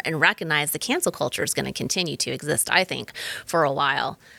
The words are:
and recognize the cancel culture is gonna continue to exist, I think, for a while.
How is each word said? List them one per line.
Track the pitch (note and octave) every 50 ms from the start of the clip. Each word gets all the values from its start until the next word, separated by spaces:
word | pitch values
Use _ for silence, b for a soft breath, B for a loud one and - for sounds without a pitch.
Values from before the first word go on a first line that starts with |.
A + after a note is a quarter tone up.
| -
and | D#3+ D#3+ C#3+
recognize | D#3+ F#3 G#3+ - F3 D#3+ D3+ D3 D3 D3+
the | - D3+
cancel | - - C#4 F4+ - -
culture | - - C#3 C3 - - D3
is | C#3
gonna | - C#3 C3+ C3+ -
continue | - C3+ C3 - F#3+ F3 D3+ C#3
to | - - C3
exist, | C3 B2+ C#3+ D3+ D3+ - - -
I | - F3+ F#3
think, | - C3+ B2+ A2+ - - B B B B B B
for | B E3+ E3 D3+
a | C#3
while. | C3+ C#3 C#3+ C3+ C#3 C3+ - C#3+ E3 - b b b